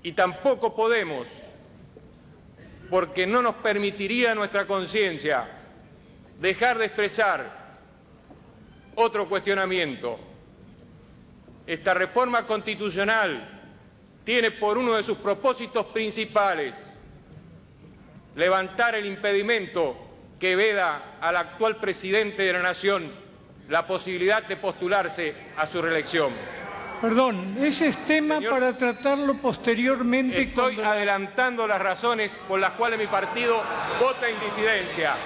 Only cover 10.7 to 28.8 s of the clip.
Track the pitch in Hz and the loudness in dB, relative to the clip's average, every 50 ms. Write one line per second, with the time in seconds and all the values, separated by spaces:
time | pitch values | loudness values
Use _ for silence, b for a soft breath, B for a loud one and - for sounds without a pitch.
10.7 | - - - - - - - - - - - - - - - - - - - - | -20 -20 -20 -20 -20 -20 -20 -20 -20 -20 -20 -20 -20 -20 -20 -20 -20 -20 -8 -8
11.7 | 165 165 - 196 185 180 185 180 - 240 254 247 240 233 226 233 220 214 - 220 | -8 -2 0 2 2 2 2 2 2 2 2 2 2 -2 0 0 -4 -2 -2 -6
12.7 | 214 180 208 202 160 185 202 208 226 220 208 180 147 117 101 - - - - - | -6 -4 -4 -4 -2 0 0 2 2 2 2 0 -2 -4 -8 -14 -18 -20 -20 -20
13.7 | - - - - - - - - - - - 214 233 247 226 220 220 - 208 208 | -20 -20 -20 -20 -20 -20 -20 -20 -20 -12 -4 0 2 2 2 2 0 0 0 0
14.7 | 208 240 254 240 226 220 - 233 202 - - 202 196 196 - 262 247 247 240 208 | 2 2 2 2 2 2 0 -2 -4 -2 0 -2 -2 2 2 0 0 0 -6 -2
15.7 | - 226 208 - - 226 220 214 214 220 220 - - 214 202 196 180 160 147 127 | -2 -2 -2 0 -2 -2 -2 -2 -2 -4 -6 0 2 2 2 4 2 0 -2 -4
16.7 | 113 - - - - - - - - - - - - - - - - - - - | -6 -10 -16 -18 -20 -20 -20 -20 -20 -20 -20 -20 -20 -20 -20 -20 -20 -20 -20 -20
17.7 | - - - - - - - - - - - - - 143 165 185 190 190 190 185 | -20 -20 -20 -20 -20 -20 -20 -20 -20 -20 -20 -16 -2 0 2 4 4 2 2 -2
18.7 | - - 233 233 226 214 208 202 196 196 202 208 202 196 202 220 233 220 190 - | 0 0 2 2 2 0 -4 -6 -6 -2 0 2 2 2 2 2 0 0 -2 -4
19.7 | - 180 165 135 120 - - - - - - - - - 180 185 185 185 208 220 | -2 -2 -2 -2 -2 -8 -16 -20 -20 -20 -20 -20 -10 -4 0 2 2 4 2 2
20.7 | 208 202 185 165 147 143 123 - - - 156 165 175 175 170 170 - - 220 220 | 2 2 0 0 -2 -4 -8 -14 -12 -4 -2 0 0 0 -2 -4 -2 0 0 0
21.7 | 214 220 - 196 180 - - 190 196 214 220 208 196 196 196 185 180 180 180 180 | 0 0 -4 -4 -4 -4 -2 0 2 2 2 0 -2 0 0 2 2 2 0 0
22.7 | 175 175 - 196 202 185 165 143 - - - - - - - - - - - - | -2 0 0 0 0 0 -2 -6 -12 -16 -20 -20 -20 -20 -20 -20 -20 -20 -6 0
23.7 | 147 165 165 170 185 180 - 185 185 175 175 196 214 220 214 - 190 - - 190 | 0 0 2 0 -4 -4 -2 -4 -4 0 2 4 4 2 2 -2 -8 -4 -2 -4
24.7 | 165 - 180 180 202 196 180 160 - 175 170 151 143 - - - - 151 156 151 | -4 -2 0 2 2 2 2 0 -2 -2 -4 -4 -4 -6 -16 -12 -4 -2 -2 -2
25.7 | - 175 160 165 165 156 151 - 160 165 147 135 117 110 - - - - - - | 0 -2 0 2 0 0 0 0 2 2 2 2 0 -4 -10 -12 -12 -12 -12 -10
26.7 | - - - - - - - 226 220 240 262 254 214 180 185 190 202 240 277 302 | -10 -10 -10 -12 -8 -2 0 2 4 4 4 4 2 -2 -4 -6 -2 0 0 0
27.7 | 285 - 320 294 - - - - 302 311 302 302 302 302 208 226 269 262 254 254 | 2 2 2 2 2 0 0 2 2 2 4 2 0 0 0 0 2 2 2 0
28.7 | 247 254 | 0 2